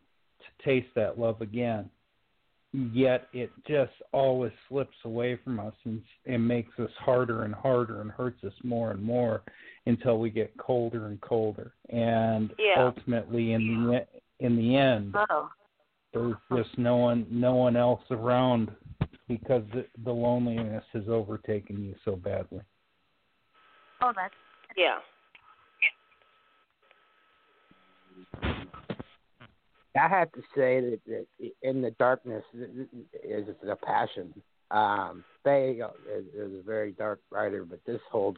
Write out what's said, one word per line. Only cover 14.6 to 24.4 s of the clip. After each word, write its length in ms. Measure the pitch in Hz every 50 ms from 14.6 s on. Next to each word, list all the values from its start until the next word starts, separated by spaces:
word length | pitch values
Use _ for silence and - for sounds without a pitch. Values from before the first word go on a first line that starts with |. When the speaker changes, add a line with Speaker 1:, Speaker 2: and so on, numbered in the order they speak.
| 113 120 131
Speaker 1:
end, 380 | 139 139 131 120 107 101 101 98
Speaker 3:
Uh-oh. 360 | 208 - - 165 147 147 156 - _ _ _ _ _ _ _ _ _ _ _
Speaker 1:
there's 220 | - 117 120 120 110 - _ - 127
just 220 | 120 107 - -
no 200 | 127 120 120 123
one, 300 | 120 120 120 120 120 110 -
no 240 | 117 120 123 127 127
one 220 | 123 123 123 117
else 260 | 120 123 123 120 113 - -
around 600 | 127 107 113 123 123 127 127 127 123 117 110 101 104 - - - - - - - - - _ -
because 340 | 120 113 - - 131 120 107 104
the, 140 | 117 127 - - - 117 113
the 80 | 123
loneliness 720 | 120 120 120 120 123 123 120 120 113 113 113 107 110 110 - _
has 120 | - 113 98 110
overtaken 760 | 113 113 104 101 110 104 - - 107 104 98 - 101 101
you 120 | 101 98 90 - -
so 120 | - 95
badly. 440 | 90 92 101 98 95 95 - 92 92 104 _ _ _ _ _ _ _ _ _ _ _ _ _ _ _ _ _ _ _ _ _ _ _ _ _ _ -
Speaker 3:
Oh, 100 | 254 247 220
that's 200 | 190 180 202 - _